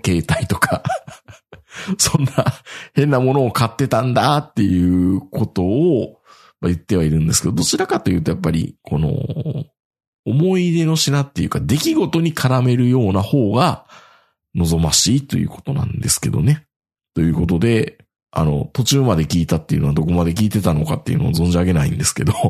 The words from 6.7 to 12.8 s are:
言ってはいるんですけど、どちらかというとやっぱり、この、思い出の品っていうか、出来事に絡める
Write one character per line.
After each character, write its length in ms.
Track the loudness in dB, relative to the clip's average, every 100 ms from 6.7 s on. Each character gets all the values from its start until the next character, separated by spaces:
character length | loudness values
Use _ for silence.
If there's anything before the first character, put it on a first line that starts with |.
言 40 |
っ 20 | -2
て 160 | 0 0
は 80 |
い 60 | 2
る 100 | 2
ん 80 | 2
で 40 |
す 100 | 0
け 60 | -2
ど、 60 |
ど 80 | -2
ち 160 | -2 -2
ら 80 | -2
か 140 | -2
と 100 | 0
い 60 | -2
う 60 |
と 100 | -2
や 40 | -2
っ 40 |
ぱ 100 | -2
り、 260 | -2 -4 -8
こ 160 | -6 -2
の、 140 | -2 -2 -6 -6 -8 -8 -10 _ _ _ _ _
思 340 | -4 0 2 2
い 140 | 0
出 120 | 0
の 120 | 0 0
品 240 | 0 0
っ 120 | -2
て 100 | -4
い 40 | -4
う 20 |
か、 120 | -2
出 180 | 0 0
来 160 | 2
事 260 | 0 0 0
に 140 | 0
絡 260 | 0 0 2
め 140 | 2
る 120 | 2